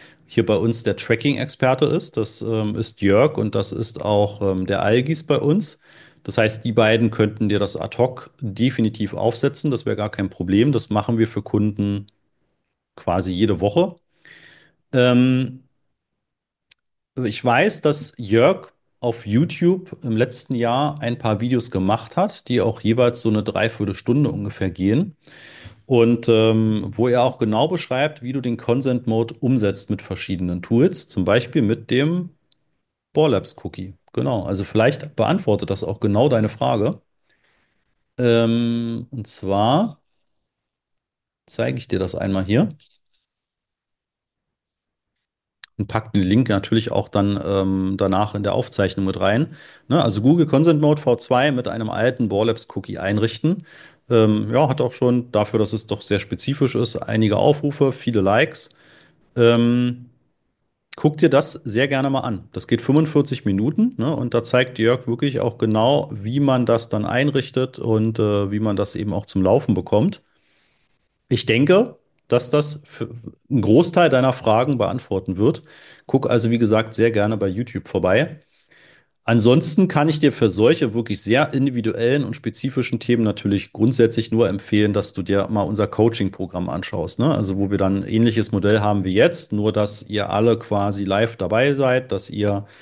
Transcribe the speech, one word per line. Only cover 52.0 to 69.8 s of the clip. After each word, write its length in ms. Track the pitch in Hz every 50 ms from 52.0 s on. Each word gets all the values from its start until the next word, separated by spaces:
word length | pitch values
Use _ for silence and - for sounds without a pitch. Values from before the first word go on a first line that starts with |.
| 110 127 127 - 120 98
Borlabs 400 | 101 101 110 117 113 - - -
Cookie 260 | - 98 - - 101 -
einrichten. 680 | 82 98 104 104 110 113 - - - 156 190 196 - - - - - - - _ _ -
Ähm, 440 | 123 113 110 107 107 107 104 107
ja, 160 | 117 131 151 127
hat 120 | - 147
auch 120 | 127 120
schon 400 | - - 131 123 123 123 120 -
dafür, 260 | - 104 107 - - 110
dass 140 | 107 -
es 160 | 113 107 - -
doch 120 | - -
sehr 200 | - - 104 98
spezifisch 560 | - - - - - 135 143 - 143 123 -
ist, 200 | 110 117 110 -
einige 420 | - - - 110 110 110 104 104 -
Aufrufe, 520 | - 147 147 147 - 147 143 - 143 135
viele 300 | 131 - - 131 117 107
Likes. 480 | 95 95 104 120 156 156 - - - - - _ _ _ - - _ _ _ _ _ _ _
Ähm, 760 | 123 117 117 117 117 117 117 120 123 123 123 120 123 123 - _ _ _ _ _ _ _ _ _ _ _ _ _ _ _ _ -
guck 220 | - - 151 147
dir 120 | - 175 147
das 260 | 127 143 151 - -
sehr 340 | - - - 101 117 135 139
gerne 200 | 139 135 135 139
mal 120 | 135 131
an. 280 | - 123 104 90 - -
Das 160 | - - - -
geht 120 | 120 113
fünfundvierzig 640 | - - 135 156 160 151 - 147 143 - 127 - -
Minuten, 500 | 104 95 98 107 - - - 220 254 -
ne, 180 | - 117 147 156
und 180 | - 123 120
da 120 | - 120 113
zeigt 340 | - - 123 127 127 - -
Jörg 300 | 110 117 127 127 - 120
wirklich 320 | 117 117 143 143 131 -
auch 180 | - 123 107 -
genau, 500 | 117 110 110 110 113 131 147 - - - 113
wie 240 | 104 98 110 127 143
man 280 | 143 139 131 123 120
das 220 | 123 117 110 - -
dann 160 | - - -
einrichtet 760 | - 113 123 143 147 143 139 131 - - 127 131 131 - -
und, 400 | - 117 110 110 110 113 110 113
äh, 320 | 107 104 104 101 101 98
wie 80 | 104 104
man 160 | 110 107 101
das 180 | 95 101 - -
eben 180 | - 101 104
auch 140 | 85 98 -
zum 160 | - - 98
Laufen 320 | 92 92 113 151 - - 101
bekommt. 480 | 90